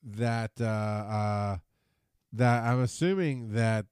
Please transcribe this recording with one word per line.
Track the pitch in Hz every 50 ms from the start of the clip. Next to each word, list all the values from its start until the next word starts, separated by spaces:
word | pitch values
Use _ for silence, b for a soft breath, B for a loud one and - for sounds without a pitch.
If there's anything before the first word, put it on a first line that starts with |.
| -
that, | 131 101 104 117 117 117 117 113 110 _ -
uh, | 117
uh, | 113 110 107 107 107 107 107 107 101 107 107 104 104 104 104 104 101 101 90 - _ _ _ _ _ _ _ _ _ _ _ _ _
that | - 107 123 123 120 120 113
I'm | 117 123 127
assuming | 127 117 - - 160 175 190 190 180 156 135 127 120 110 107
that | 113 113 113 110 110 104 -